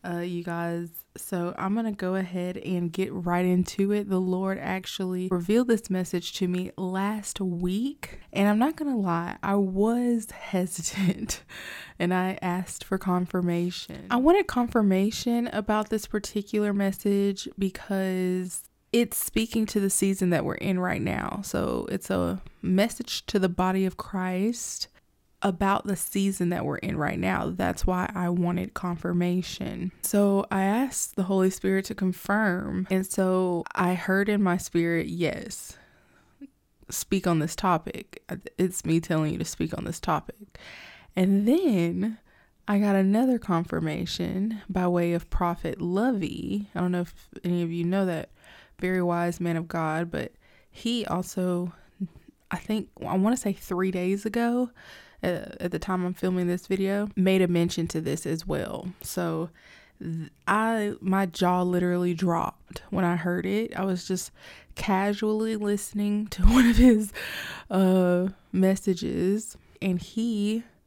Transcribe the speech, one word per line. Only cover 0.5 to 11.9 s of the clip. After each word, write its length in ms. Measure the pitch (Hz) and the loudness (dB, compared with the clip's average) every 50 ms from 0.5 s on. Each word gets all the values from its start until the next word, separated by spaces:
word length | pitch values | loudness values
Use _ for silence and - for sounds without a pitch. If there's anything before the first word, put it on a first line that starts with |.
| 170 170 170 170 170 170 170 170 165 - - _ _ - | -4 -4 -4 -4 -4 -4 -6 -8 -12 -16 -20 _ _ -14
So 380 | - - - 180 175 175 - - | -10 -6 -4 -2 -2 -4 -4 -4
I'm 160 | 180 190 202 | -2 -2 0
gonna 200 | 226 226 220 208 | 0 0 -2 -4
go 220 | 202 190 180 185 | -2 -2 -2 0
ahead 420 | 190 190 180 180 185 180 180 180 - | -2 -2 -2 -4 -4 -4 -4 -6 -6
and 340 | - - 185 175 175 170 | -4 -2 -2 0 0 -2
get 220 | 165 - 185 - 127 | 0 -2 -2 -2 -2
right 320 | 185 170 175 175 175 180 | -4 -2 0 0 2 4
into 480 | 180 180 180 180 - - - 196 196 208 | 4 4 4 2 0 0 0 2 2 2
it. 160 | 208 202 202 | 0 0 0
The 100 | 190 185 | 0 0
Lord 400 | 185 185 185 185 190 190 190 190 | 2 2 0 0 0 -2 -2 -4
actually 720 | - - 185 190 185 - - - 190 185 185 180 185 185 | -4 -4 -6 -6 -6 -8 -8 -6 -4 -4 -2 -4 -2 -2
revealed 380 | 185 175 175 180 208 233 254 240 | -2 -2 2 4 4 4 6 4
this 200 | 233 214 - - | 2 0 2 -2
message 440 | 185 185 185 170 - 175 175 - - | -2 -2 -2 -2 -2 -4 -4 -4 -4
to 140 | - 190 180 | -2 -2 0
me 220 | 180 180 180 180 - | 0 -2 -2 -4 -6
last 640 | - 190 185 185 190 196 202 220 214 202 - - - | -6 -6 -4 -2 -2 -2 -2 -2 -4 -6 -10 -6 -4
week. 800 | 202 185 175 170 180 180 185 208 240 277 311 _ - - - - - - - | -4 -4 -2 -2 -2 -2 0 0 -2 -2 -4 _ -14 -16 -16 -18 -18 -8 0
And 160 | - 196 208 | 2 4 4
I'm 100 | 208 214 | 4 4
not 160 | 240 302 320 | 4 2 0
gonna 220 | - 311 285 269 226 | -2 -2 -2 0 0
lie, 400 | 196 180 170 170 170 180 - - | 0 0 0 0 -2 -4 -8 -6
I 140 | - 196 196 | -2 0 2
was 760 | 202 202 190 185 190 202 220 233 240 247 240 240 233 220 - | 2 2 2 2 2 2 2 2 2 2 2 0 0 -2 -6
<laughs> 0 | |
hesitant 1080 | - - - - - 185 180 180 - - 160 - - 196 196 175 - - - 202 - - - _ - - - - - - - - | -14 -16 -10 -4 -2 0 0 0 -4 -6 -6 -6 -2 0 2 2 2 0 -2 -6 -6 -10 -10 _ -18 -16 -14 -14 -14 -14 -16 -18